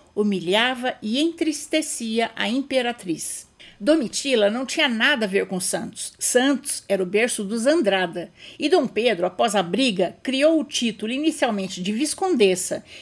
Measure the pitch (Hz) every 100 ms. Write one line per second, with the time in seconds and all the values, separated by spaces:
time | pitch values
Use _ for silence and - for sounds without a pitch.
0 | _ - 208 190 165 202 247 254 247 -
1 | 208 247 330 330 320 294 - 311 311 -
2 | 233 220 226 - 202 254 277 269 240 233
3 | 185 156 - - - _ - - 202 320
4 | 226 - 277 240 202 233 269 - 285 226
5 | 254 285 214 190 190 185 - 180 170 -
6 | - - - 247 269 269 - - - 196
7 | 185 202 240 - 196 226 247 330 208 190
8 | 180 170 170 - - - 294 349 262 220
9 | 240 185 185 - 226 202 170 202 269 190
10 | 175 - - 262 302 320 262 - 233 208
11 | 214 262 311 311 262 202 190 185 185 214
12 | 302 - 381 302 196 185 - - - -